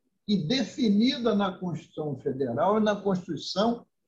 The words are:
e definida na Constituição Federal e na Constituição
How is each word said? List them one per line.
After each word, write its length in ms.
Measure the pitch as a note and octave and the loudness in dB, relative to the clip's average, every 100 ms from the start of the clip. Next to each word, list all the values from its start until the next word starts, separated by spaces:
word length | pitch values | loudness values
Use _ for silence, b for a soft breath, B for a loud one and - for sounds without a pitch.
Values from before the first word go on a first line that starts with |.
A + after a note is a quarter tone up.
| _ _ - | _ _ 0
e 100 | G3+ | 0
definida 1000 | D3+ C4 G#3 - A3+ G3+ B3 C#4+ A#3 | 2 0 -2 0 2 4 4 2 0
na 220 | G3+ G3 F3+ | 2 0 -2
Constituição 600 | F3+ D3 - - D3+ B2+ | -6 -6 -10 -8 -6 -4
Federal 600 | D3 C3 B2+ A#2+ F3+ A3 | -4 -4 -4 0 2 4
e 60 | |
na 160 | G#3+ G3+ | 2 0
Constituição 840 | G3 F#3 - D#3 - F3+ A3+ A#3+ - _ | 0 -2 -2 -8 -6 0 0 0 -8 _